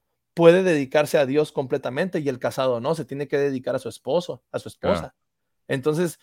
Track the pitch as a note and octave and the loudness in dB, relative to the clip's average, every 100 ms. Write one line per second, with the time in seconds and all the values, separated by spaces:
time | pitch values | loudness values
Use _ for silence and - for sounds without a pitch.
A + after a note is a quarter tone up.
0 | _ _ _ - E3+ F3+ F#3 D#3 C3 D3+ | _ _ _ 4 8 8 6 2 2 0
1 | D3 E3 C3+ C#3+ D3+ - C3 C#3+ C3 B2+ | 2 2 2 0 -2 -2 -4 -4 -4 -4
2 | F#3 F3+ C#3 B2+ A#2+ A#2 C3 A#2+ B2+ D#3+ | -4 -2 -4 -4 -4 -2 -2 0 -2 -4
3 | C#3 C#3 C#3+ D3 C#3+ C3 C3 B2 A#2 - | -6 -8 -4 -2 0 -2 -4 -6 -6 -10
4 | - D#3 - C3 _ A#2+ - - G2+ F2+ | -4 -2 -4 -10 _ -10 -10 -6 -2 -2
5 | C#3 _ _ _ _ _ - C#3 C#3 D3+ | -4 _ _ _ _ _ -6 -4 -2 0
6 | F3 - | -2 -4